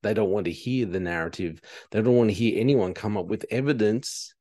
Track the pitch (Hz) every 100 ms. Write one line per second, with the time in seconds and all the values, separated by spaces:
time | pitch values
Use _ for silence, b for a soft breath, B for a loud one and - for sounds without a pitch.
0 | 104 92 101 101 87 82 - 127 110 92
1 | 87 85 82 - 85 80 B B B 107
2 | 113 123 113 95 117 - 120 139 92 92
3 | 107 104 87 107 - 117 139 139 107 110
4 | - - - _